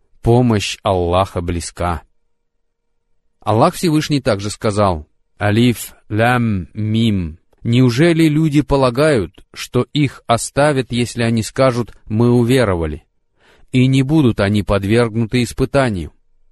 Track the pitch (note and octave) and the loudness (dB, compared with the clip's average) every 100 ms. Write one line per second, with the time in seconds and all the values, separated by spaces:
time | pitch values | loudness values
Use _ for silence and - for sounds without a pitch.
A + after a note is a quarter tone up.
0 | _ _ - A#2+ B2 G#2+ - - G#2+ F#2 | _ _ 2 4 4 0 -2 -6 -2 0
1 | F2 F2+ G2 G2 F2 E2+ - - F2 E2 | 0 0 0 -4 -6 -6 -6 -8 -6 -6
2 | - _ _ _ _ _ _ _ _ _ | -10 _ _ _ _ _ _ _ _ _
3 | _ _ _ _ - G#2+ D#3+ - F3+ D3+ | _ _ _ _ -2 2 2 0 -2 0
4 | - D3 B2+ G2+ G2+ - A2+ G2+ G2+ E2 | 0 -2 -2 -4 -4 -4 -4 2 0 0
5 | - _ _ - G#2 G#2 B2 A2+ - - | -8 _ _ -6 0 2 2 0 -6 -18
6 | - G#2 A#2 B2 A#2 G2 E2+ G#2 G#2+ A2 | -8 -2 0 0 0 -4 -6 -8 -4 0
7 | A2+ G2+ E2 D#2+ _ _ A2+ A#2+ B2+ A#2 | 0 0 -4 -10 _ _ -2 2 2 4
8 | E3+ D#3+ D#3+ D3 D#3+ C#3+ C#3 C#3 C3 A#2+ | 2 4 2 2 0 0 0 0 0 2
9 | D#3 C3+ F2 - - - - B2 B2 D3+ | 2 2 -2 -10 -20 -16 -6 -4 -2 -2
10 | C#3+ - - A#2 - - D3 C3+ B2 A#2 | -2 -4 -2 -2 -2 0 0 0 -2 -4
11 | A#2 A#2 A#2 A#2 G#2+ - C3 A#2+ A#2 - | -4 -2 -2 -2 -4 0 0 0 -6 -10
12 | - A2 A#2+ B2 A#2 C3 A2 F2+ D#2+ D2 | -6 0 2 2 2 2 2 -2 -4 -8
13 | _ _ _ _ _ _ - B2+ B2+ C3+ | _ _ _ _ _ _ -4 0 2 2
14 | C3 D#3+ C3 G#2+ G2 G#2 F#2 G2+ G2 A2+ | 2 2 2 2 0 0 0 -2 0 0
15 | A#2+ G#2+ A2+ B2 A#2 - C3 C#3 B2+ G2 | 0 -2 -4 -2 -4 -4 -2 0 -2 -2
16 | D#2 _ _ _ _ | -8 _ _ _ _